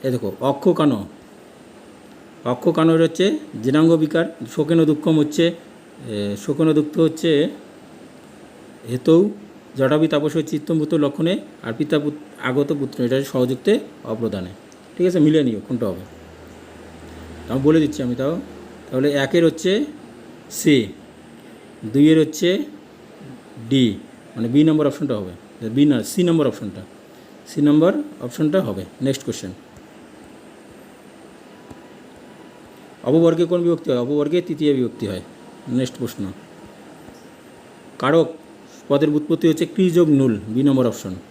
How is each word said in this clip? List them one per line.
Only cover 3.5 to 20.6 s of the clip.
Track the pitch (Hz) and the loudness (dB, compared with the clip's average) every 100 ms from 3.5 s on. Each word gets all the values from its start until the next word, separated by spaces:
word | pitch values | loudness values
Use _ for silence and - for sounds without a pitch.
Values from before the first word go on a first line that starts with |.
| 113 | -6
জেনাঙ্গ | 120 147 165 165 | 0 4 4 4
বিকার, | 156 160 156 - 120 | 2 0 -2 -6 -8
শোকেন | - 147 165 | -4 0 4
দুঃখম | 156 151 165 160 | 4 2 2 2
হচ্ছে, | 147 - 170 170 - - - - 123 | 2 2 0 0 -18 -20 -20 -18 -8
এ, | 104 101 101 - | -6 -4 -6 -6
শোকেন | 143 160 | 0 2
দুঃখ | 151 151 - | 2 0 0
হচ্ছে | 160 156 170 147 160 - - - - - - - - - - - - - 117 | 0 0 0 2 0 -4 -20 -20 -20 -20 -20 -20 -20 -20 -20 -20 -20 -20 -8
হেতৌ, | 127 - 165 208 - - - - 131 | -2 4 4 4 -4 -18 -20 -14 -2
জটাভি | 131 151 160 | 0 2 2
তাপস | 151 151 160 | 0 0 -2
হচ্ছে | 156 | -4
চিত্তম্ভূত | 156 - 160 151 | -6 -2 -2 0
লক্ষণে, | 165 143 - 165 220 - - | 0 0 0 -2 -2 -6 -14
আর | 120 117 | -10 -6
পিতা | 143 156 | -2 0
পুত-, | 147 147 - - | -2 -8 -18 -8
আগত | 123 131 143 147 | -4 -2 -2 -4
পুত্র, | 135 - | -6 -4
এটা | 120 131 | -2 -2
হচ্ছে | 139 | -2
সহযুক্তে | 135 127 127 - 233 - - | -2 -2 0 0 0 -2 -16
অপ্রদানে। | - 113 113 98 90 98 - - - - | -10 -6 -4 -6 -10 -14 -20 -20 -18 -2
ঠিক | 180 | 0
আছে, | 175 | 4
মিলিয়ে | 151 156 | 4 4
নিও | 131 107 - | 2 -2 -6
কোনটা | 120 110 | -4 -4
হবে, | 90 98 - - - - - - - - - - - - - - | -6 -14 -20 -20 -20 -20 -20 -20 -20 -20 -20 -20 -20 -18 -18 -6
তা | |
আমি | 127 | 0
বলে | 143 160 | 4 4
দিচ্ছি | 156 151 | 2 -2
আমি | 127 | -6
তাও। | 120 135 175 - - - - - | -2 -4 -4 -10 -20 -20 -20 -8
তাহলে | 131 143 | -2 0
একের | 143 135 175 | 0 2 4
হচ্ছে | 165 156 180 208 294 - - - - - - | 2 2 -2 -2 -4 -8 -20 -20 -20 -20 -16
সি, | - | -2